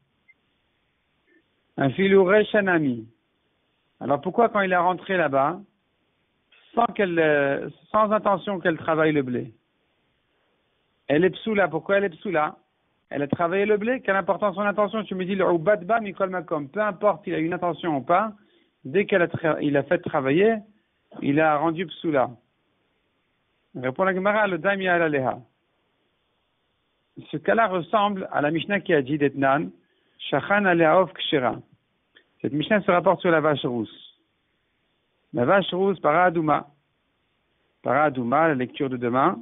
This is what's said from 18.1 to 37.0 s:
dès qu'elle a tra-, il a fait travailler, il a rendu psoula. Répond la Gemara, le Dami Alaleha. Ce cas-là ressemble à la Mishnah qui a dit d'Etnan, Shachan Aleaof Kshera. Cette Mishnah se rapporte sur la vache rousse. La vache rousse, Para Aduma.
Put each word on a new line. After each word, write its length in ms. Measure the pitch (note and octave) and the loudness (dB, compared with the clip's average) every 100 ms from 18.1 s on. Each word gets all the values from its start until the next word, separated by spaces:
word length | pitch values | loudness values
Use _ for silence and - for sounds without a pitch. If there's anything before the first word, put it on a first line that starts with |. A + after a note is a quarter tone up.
| F3+ A3 G#3+ _ _ _ _ | 0 0 -6 _ _ _ _
dès 220 | C3 E3+ G#3 | -4 -2 0
qu'elle 160 | F#3+ | 2
a 60 | E3+ | 0
tra-, 300 | - D#3+ - | 0 -2 -2
il 140 | D3 C#3+ | 0 0
a 80 | |
fait 140 | C3+ F3 | 0 -2
travailler, 580 | - D#3 C3 D#3 G#3+ A3 G3+ _ _ _ _ - | -2 -2 0 2 2 0 -6 _ _ _ _ -6
il 180 | C#3 C#3+ | -2 2
a 160 | D#3 D3 | 2 2
rendu 300 | E3 D#3+ E3+ | 0 -2 -6
psoula. 440 | - E3+ C#3+ A#2+ A#2+ _ _ _ _ _ _ _ _ _ _ _ _ _ | -8 -2 0 -2 -6 _ _ _ _ _ _ _ _ _ _ _ _ _
Répond 300 | F3 B2+ C3 | -8 -6 -2
la 100 | F#3+ | 0
Gemara, 320 | F#3 G3 G#3 G3+ | 0 0 0 0
le 120 | F3 | -2
Dami 300 | F#3 G3 F#3+ | -2 -2 0
Alaleha. 500 | F3 E3 C#3+ B2+ A2 - _ _ _ _ _ _ _ _ _ _ _ _ _ _ _ _ - - | 0 2 0 -2 -4 -10 _ _ _ _ _ _ _ _ _ _ _ _ _ _ _ _ -20 -12
Ce 80 | D3+ | -6
cas-là 300 | - G#3 A3 | 0 2 2
ressemble 600 | F#3 D#3+ F#3+ G3+ F#3+ F3+ | 0 0 0 0 -2 -6
à 100 | B2+ | -2
la 80 | D3 | 0
Mishnah 300 | D#3+ C#3+ G3+ | -2 -2 -2
qui 120 | G3 | 2
a 80 | D#3 | 0
dit 160 | B2+ D3+ | 2 0
d'Etnan, 540 | C#3 C3+ C3+ C#3 F#3 - _ _ _ - | 0 0 2 2 -2 -12 _ _ _ -18
Shachan 480 | - C#3+ - G3+ G3 | -4 -4 0 2 2
Aleaof 480 | E3+ D#3 F3 F3+ | 4 6 4 2
Kshera. 420 | - - D3+ B2 A#2+ - _ _ _ _ _ _ _ | -2 -2 0 0 -2 -10 _ _ _ _ _ _ _
Cette 100 | A#2 | -4
Mishnah 300 | C#3+ D3 G#3+ | -4 0 0
se 80 | - | 2
rapporte 320 | F3 F3 E3+ | 2 2 2
sur 80 | F3+ | 2
la 100 | D#3+ | 2
vache 240 | D3+ C#3 | 2 0
rousse. 380 | D3 A#2+ G#2 - - _ _ _ _ _ _ _ _ _ _ _ _ | -2 -4 -6 -10 -20 _ _ _ _ _ _ _ _ _ _ _ _
La 120 | D#3 | -2
vache 280 | B2 G3 F#3 | 2 2 0
rousse, 260 | F3+ G3 E3+ | -2 -2 0
Para 240 | D3+ D#3+ | 0 2
Aduma. 440 | F3+ E3+ D#3 D3 - _ _ _ | 2 2 0 -2 -4 _ _ _